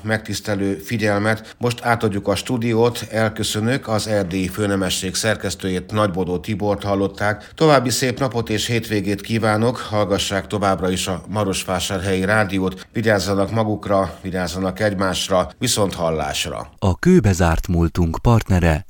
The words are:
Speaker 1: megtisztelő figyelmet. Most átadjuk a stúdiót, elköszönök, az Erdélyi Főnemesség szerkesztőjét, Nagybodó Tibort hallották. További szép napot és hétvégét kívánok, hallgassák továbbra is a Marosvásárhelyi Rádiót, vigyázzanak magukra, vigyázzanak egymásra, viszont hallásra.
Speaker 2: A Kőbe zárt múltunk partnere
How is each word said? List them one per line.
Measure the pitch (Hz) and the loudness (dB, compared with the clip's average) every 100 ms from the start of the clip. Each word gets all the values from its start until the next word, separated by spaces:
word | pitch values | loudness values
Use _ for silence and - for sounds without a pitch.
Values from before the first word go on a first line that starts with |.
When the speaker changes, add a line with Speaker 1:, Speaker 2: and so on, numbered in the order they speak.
Speaker 1:
megtisztelő | 107 107 110 101 - 98 98 | -4 -4 -4 -6 -4 -2 -2
figyelmet. | 95 - 113 107 101 107 110 - - | -2 -4 -2 2 2 2 0 -6 -4
Most | 120 - | -4 -2
átadjuk | 120 110 110 101 101 | 0 0 0 0 0
a | |
stúdiót, | 98 - 123 117 113 120 120 - | -2 -2 -2 0 4 2 0 -4
elköszönök, | 110 110 110 101 107 113 135 - | -2 0 -2 -4 -2 0 -2 -2
az | 107 107 | -2 0
Erdélyi | 104 90 95 90 | 0 0 -2 -2
Főnemesség | - 104 98 92 - 95 | -2 -2 0 0 -2 -4
szerkesztőjét, | 90 113 101 98 - 95 92 - | -2 -2 -2 -4 -4 -4 -4 -2
Nagybodó | 107 104 87 87 90 | 0 0 0 -2 -4
Tibort | 110 98 104 98 | -4 -2 -2 -2
hallották. | 104 98 98 - 104 104 - | -2 0 0 0 -2 -2 -8
További | - 160 139 123 | 2 4 6 4
szép | 110 131 - | 0 -2 0
napot | 131 117 113 | -2 -2 -2
és | 104 - | -2 0
hétvégét | 117 - 107 95 98 | -2 0 -2 0 -4
kívánok, | - 113 107 107 117 - | -2 0 2 2 2 0
hallgassák | - 107 98 98 - 98 - | -2 -2 0 0 0 -4 -2
továbbra | 104 98 90 92 | 0 0 2 0
is | 92 101 | -2 -2
a | 87 85 | -6 -4
Marosvásárhelyi | 107 98 90 - 90 - 95 98 92 | -2 -2 -2 -2 -4 -2 -2 0 0
Rádiót, | 95 110 98 95 92 92 - | 2 2 2 0 -2 -4 -8
vigyázzanak | 120 110 104 90 98 95 | -2 2 2 2 0 0
magukra, | 113 107 101 - 98 90 - | 0 0 -2 0 0 0 -4
vigyázzanak | 95 92 87 92 92 92 | -6 -4 -4 -2 -4 0
egymásra, | 107 95 95 85 - 92 90 - | -2 0 0 -2 0 0 0 -2
viszont | 127 - 98 | -2 0 -2
hallásra. | - 82 78 69 - 78 57 - - | 0 -2 -2 -4 -4 -6 -8 -12 -2
Speaker 2:
A | 98 90 | 0 2
Kőbe | 175 180 101 | 6 6 6
zárt | 87 85 78 - | 4 4 2 2
múltunk | 85 82 - 82 - | 2 2 2 0 2
partnere | 120 113 - 92 85 76 | 4 4 4 4 4 2